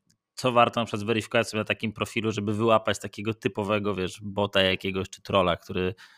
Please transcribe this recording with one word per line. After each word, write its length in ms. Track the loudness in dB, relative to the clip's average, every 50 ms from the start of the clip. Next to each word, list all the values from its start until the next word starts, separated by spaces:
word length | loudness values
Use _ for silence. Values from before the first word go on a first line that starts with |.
| _ _ _ _ _ _ -12
co 180 | -2 -2 2
warto 280 | 6 6 4 4 4 -2
na 60 | -4
przykład 140 | -2 -4 -4
zweryfikować 480 | 0 0 0 0 0 0 0 0 0 2
sobie 120 | -2 -4
na 40 | -2
takim 280 | -2 -2 -2 -2 -6
profilu, 400 | -4 -4 -6 -4 -4 -2 -2 -2
żeby 220 | -2 -2 -2 -2 0
wyłapać 460 | 2 4 4 4 4 4 0 -4 -4
takiego 340 | -6 -12 -10 -6 -6 -6 -6
typowego, 600 | _ -4 -4 -4 -2 -2 0 0 0 0 -2 -2
wiesz, 260 | -2 -4 -4 -6 -10
bota 400 | -12 -6 -2 -2 -2 2 4 4
jakiegoś 480 | 4 4 2 0 -4 -4 -4 -4 -6 -6
czy 120 | -10 -16
trolla, 340 | -6 2 2 4 4 4 0
który, 380 | -2 -4 -8 -4 -2 -2 -2 -4 -6 -16 -20 -20